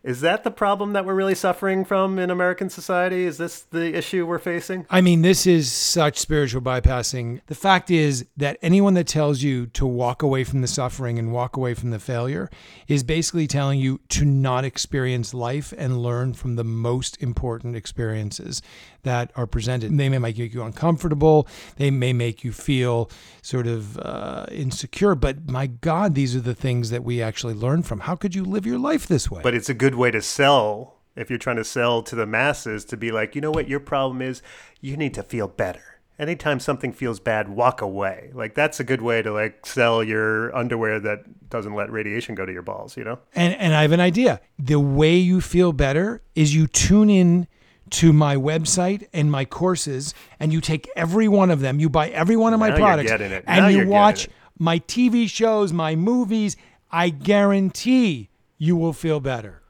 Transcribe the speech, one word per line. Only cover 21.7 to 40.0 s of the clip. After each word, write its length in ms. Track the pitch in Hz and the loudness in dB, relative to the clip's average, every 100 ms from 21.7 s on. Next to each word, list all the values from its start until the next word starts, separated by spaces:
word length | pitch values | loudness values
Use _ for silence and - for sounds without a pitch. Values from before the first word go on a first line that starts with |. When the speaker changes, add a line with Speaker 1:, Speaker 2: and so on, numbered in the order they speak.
| - | -2
Speaker 2:
They 140 | 143 | 0
may 240 | 135 127 | 2 0
make 280 | 123 120 110 | 0 -2 -4
you 100 | 123 | -10
feel 580 | - - 131 123 117 113 - - - | -8 -2 0 2 0 -2 -10 -20 -20
sort 240 | - 127 117 | -6 -4 -2
of, 320 | 117 104 - | -4 -8 -10
uh, 480 | - - - - - | -10 -8 -10 -10 -10
insecure, 640 | - 131 - - - 202 | -6 -6 -6 -10 0 2
but 320 | 156 135 139 160 | 4 0 -2 -6
my 200 | 127 135 | -4 -4
God, 480 | 117 165 165 202 | -4 -2 0 2
these 200 | 139 131 | 2 0
are 60 | 127 | -2
the 140 | 120 | -4
things 340 | 120 135 123 113 | -4 -2 -2 -2
that 160 | 120 | -4
we 160 | 120 120 | -4 -4
actually 320 | 113 - 120 | -4 -6 -8
learn 300 | 107 120 160 | -4 0 0
from. 180 | - 104 | -2 -6
How 160 | - 175 | -6 -4
could 180 | - | -4
you 100 | 185 | -4
live 200 | 185 202 | -4 -4
your 140 | 208 247 | -2 -2
life 280 | 285 311 - | 0 -2 0
this 240 | 147 - | 0 0
way? 120 | 98 | -2
Speaker 1:
But 100 | 123 | -2
it's 160 | 117 123 | -2 -4
a 60 | |
good 200 | 117 135 | 0 0
way 160 | 123 123 | 4 2
to 120 | 110 | 2
sell 720 | - - 139 139 107 104 127 _ _ - | -4 2 4 6 4 -2 -12 _ _ -14
if 120 | 113 | -8
you're 100 | 120 | -6
trying 180 | - 117 | -4 -4
to 80 | |
sell 380 | 110 131 120 117 | -4 -2 0 0
to 140 | 110 117 | -4 -6
the 80 | |
masses, 600 | 107 110 131 135 117 107 - | -2 0 0 -2 -8 -10 -10
to 100 | 110 | -8
be 160 | 117 | -4
like, 220 | 110 110 | -4 -4
"You 80 | 143 | -6
know 80 | 156 | -4
what 180 | 156 135 | -4 -4
your 100 | 139 | -8
problem 440 | 139 143 135 127 | -4 -2 -2 -4
is? 180 | 131 127 - - - _ | -8 -10 -16 -20 -20 _
You 160 | 135 147 | -10 -4
need 160 | 147 | -4
to 100 | - | -6
feel 260 | - 117 98 | -8 -6 -6
better. 520 | - 95 - - _ _ - | -4 -6 -6 -18 _ _ -10
Anytime 400 | 151 170 151 135 | -8 -4 -2 -2
something 320 | - 135 131 | -2 -4 -6
feels 300 | - 123 113 | -6 -6 -4
bad, 300 | - 107 101 | -2 -2 -4
walk 320 | 101 123 127 | 0 0 0
away." 480 | 101 98 98 90 131 | -8 -4 -6 -6 -14
Like, 220 | 127 110 | -12 -8
that's 260 | 147 151 - | -2 -2 -2
a 40 | |
good 180 | 127 131 | -4 -2
way 180 | 117 113 | 0 -2
to, 100 | 107 | -2
like, 360 | 107 107 - - | -4 -4 -8 -8
sell 360 | 131 117 113 | 0 2 2